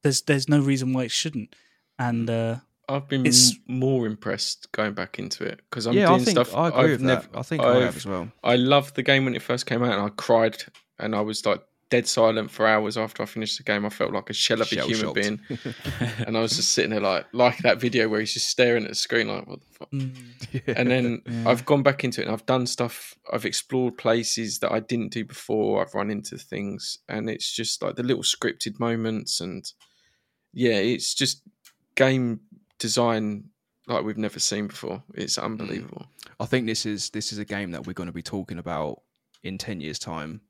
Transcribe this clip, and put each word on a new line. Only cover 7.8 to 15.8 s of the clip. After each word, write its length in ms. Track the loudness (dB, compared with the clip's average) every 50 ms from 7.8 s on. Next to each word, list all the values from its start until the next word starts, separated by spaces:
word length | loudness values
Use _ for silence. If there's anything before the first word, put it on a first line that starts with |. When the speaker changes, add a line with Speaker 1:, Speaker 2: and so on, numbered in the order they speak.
| 4 2
Speaker 2:
I've, 80 | 0
Speaker 3:
as 100 | -6 -6
well. 260 | -4 -4 -4 -6 -8 _ _
Speaker 2:
I 140 | 2 2 4
loved 400 | 4 6 6 6 4 4 2 -6
the 60 | -2
game 220 | 2 4 4 4 4
when 100 | 2 -2
it 80 | -4
first 240 | -2 -2 -2 -2 -2
came 160 | -2 0 0
out, 100 | 2 2
and 100 | 2 0
I 60 | 0 -2
cried, 460 | -4 -6 2 4 6 6 6 4 0 -4 -16 -16 _ -20 _ _ _ -8
and 160 | -6 -2 -2
I 60 | -2
was, 240 | -2 -2 -4 -2 0
like, 160 | 0 0 0 _ _ _ _ _ _
dead 160 | 2 2 2
silent 460 | 2 4 4 4 6 4 2 -2 -4
for 160 | -2 2 4 4
hours 280 | 6 4 2 0 -2
after 240 | -4 -4 -4 -4 -8
I 60 | -8
finished 300 | -6 -6 -6 -6 -4 -6 -6
the 60 | -2
game. 200 | -2 0 0 0
I 40 | -4
felt 240 | -2 -2 -2 -2
like 180 | -2 -4 -6 -6
a 20 |
shell 280 | -2 -2 2 2 2 2
of 80 | 2 0
a 60 | 0
human 180 | -2 0 0 0
Speaker 3:
Shell-shocked. 200 | -2 -2 -2 0
Speaker 2:
being. 240 | 0 0 0 -2 -4 -8 -10
Speaker 3:
<laughs> 760 | -10 -10 -8 -12 -12 -8